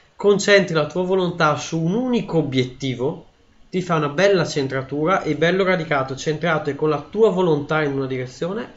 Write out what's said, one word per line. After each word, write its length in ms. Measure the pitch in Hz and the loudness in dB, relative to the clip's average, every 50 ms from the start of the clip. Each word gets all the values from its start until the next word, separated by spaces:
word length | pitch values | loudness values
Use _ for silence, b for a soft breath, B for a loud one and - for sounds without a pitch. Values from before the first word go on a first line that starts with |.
| B B _ | B B _
Concentri 560 | - - 202 208 196 - 208 202 196 185 - 165 | 0 2 4 4 4 6 6 6 6 6 4 0
la 140 | 156 147 | 0 0
tua 160 | 147 - 180 185 | 0 -2 -4 -2
volontà 520 | 180 190 190 180 170 160 165 165 151 147 | 0 0 0 0 0 0 2 2 2 2
su 220 | 135 - - - 165 | 0 -4 -4 -4 -2
un 140 | 160 170 185 | 0 0 0
unico 460 | 226 254 254 240 226 170 - - 165 | 0 0 0 0 -2 -2 0 0 0
obiettivo, 840 | 151 135 127 131 127 127 - - 139 131 123 117 123 147 180 - - - _ _ _ _ _ - - _ | 0 0 0 0 -2 -2 -4 -6 -6 -6 -4 -4 -4 -4 -4 -6 -12 -20 _ _ _ _ _ -20 -14 _
ti 120 | - 185 175 | -6 -6 -2
fa 120 | - 170 | -2 0
una 140 | 156 151 143 | 0 0 0
bella 360 | 139 165 190 202 202 180 151 | 0 2 4 4 4 2 2
centratura 760 | 135 - 151 139 135 135 135 131 - 139 147 151 170 190 - | 0 -2 -2 -2 -2 -2 -6 -6 -4 -4 -2 0 0 0 0
e 140 | - 160 151 | 0 -2 -2
bello 280 | 143 156 170 180 190 196 | 0 2 2 2 2 2
radicato, 520 | 180 185 175 160 - 151 139 131 131 135 | 2 0 0 0 0 -2 -2 -2 -4 -6
centrato 560 | 131 - 170 156 151 156 170 160 151 151 147 | -6 -4 -4 -4 -2 0 0 0 0 -2 -4
e 40 | 135 | -4
con 140 | 143 156 156 | -2 0 0
la 120 | 151 143 | 0 -2
tua 280 | 143 - - 208 226 214 | -4 -6 0 2 4 4
volontà 540 | 180 185 185 170 156 143 143 - 156 156 151 | 4 2 2 2 2 0 0 0 -2 0 0
in 100 | 143 139 | 0 -2
una 140 | 135 135 | -2 -4
direzione, 640 | 127 131 127 127 127 - - 165 170 196 226 247 - - | -4 -4 -6 -6 -8 -8 -8 -6 -6 -6 -8 -10 -12 -10